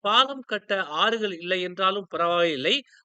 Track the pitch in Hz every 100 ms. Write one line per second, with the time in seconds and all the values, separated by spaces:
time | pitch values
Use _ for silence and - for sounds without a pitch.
0 | 202 226 269 277 247 208 _ 196 170 151
1 | 202 226 214 170 175 185 180 180 190 196
2 | 190 160 170 175 170 143 139 262 254 _